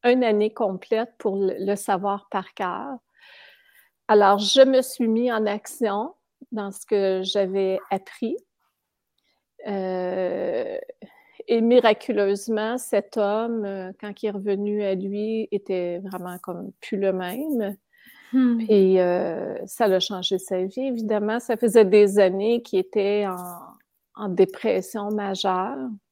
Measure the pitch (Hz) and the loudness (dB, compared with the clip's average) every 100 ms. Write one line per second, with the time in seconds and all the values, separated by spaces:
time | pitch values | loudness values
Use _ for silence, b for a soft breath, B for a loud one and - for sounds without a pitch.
0 | 247 254 240 214 214 214 220 185 - 220 | 4 4 4 2 2 0 -4 -4 -2 -2
1 | 226 _ 214 196 190 - 196 202 - 190 | -2 _ -4 0 -2 -2 -4 -4 -2 -2
2 | 202 202 _ 202 190 - 190 190 254 262 | 0 -4 _ -8 -8 -8 -6 -6 -10 -14
3 | _ b b b b b b b b _ | _ b b b b b b b b _
4 | _ 214 202 202 202 269 269 262 262 - | _ 6 6 4 4 6 6 6 0 -2
5 | 233 226 247 226 214 208 - - 220 202 | 0 0 0 0 -2 -4 -8 -4 -2 -2
6 | 262 - _ _ - 220 202 196 - 208 | -6 -10 _ _ -12 -8 -8 -10 -4 0
7 | 196 190 185 208 190 196 190 190 - 190 | 2 0 -2 -2 0 0 -2 -2 -4 -6
8 | - - 226 - _ _ _ _ _ _ | -6 -8 -6 -6 _ _ _ _ _ _
9 | _ _ _ _ _ _ - 196 185 185 | _ _ _ _ _ _ -8 -6 -4 -4
10 | 180 185 180 - - 113 - - - - | -4 -4 -4 -4 -4 -4 -4 -8 -12 -20
11 | 208 b b b - 233 233 247 240 214 | -20 b b b -2 2 6 6 6 2
12 | - 208 202 196 196 214 214 247 - 208 | 0 0 0 -2 -2 -4 -4 -6 -2 -2
13 | 196 - 202 214 233 226 202 196 185 190 | -2 -2 0 0 -2 -4 -6 -8 -10 -12
14 | 208 202 220 202 202 196 208 208 202 190 | -14 -6 -6 -4 -4 -2 -2 -2 -2 -2
15 | 196 202 214 220 220 202 202 185 175 175 | -4 -4 -4 -4 -2 -6 -4 -4 -4 -6
16 | 190 185 180 180 - 175 190 - - 196 | -8 -10 -10 -12 -12 -10 -12 -16 -8 -2
17 | 196 185 180 226 311 262 202 196 _ b | 0 0 -4 -6 -4 -2 -4 -8 _ b
18 | b b b 262 254 233 220 208 190 185 | b b b 2 2 2 4 6 6 6
19 | 180 180 175 165 - - 196 - 220 190 | 4 2 -2 -4 -6 -8 -10 0 2 2
20 | 185 190 180 185 185 185 185 190 269 240 | 0 -6 -4 -4 -4 -4 -4 -4 -4 -4
21 | 214 214 208 226 - 226 240 220 202 208 | -2 -2 0 -4 -4 0 4 6 8 8
22 | 208 202 190 190 208 240 233 190 185 214 | 6 6 4 4 0 -2 0 -2 -2 -2
23 | 202 208 202 180 180 175 - - _ _ | 0 0 -2 -6 -10 -14 -18 -20 _ _
24 | _ - 208 180 190 - 226 190 190 220 | _ -10 -6 4 2 4 -2 -2 -2 -8
25 | 202 214 202 190 196 185 196 269 262 208 | -4 -4 -4 -2 -2 0 -2 -6 -10 -12
26 | _ | _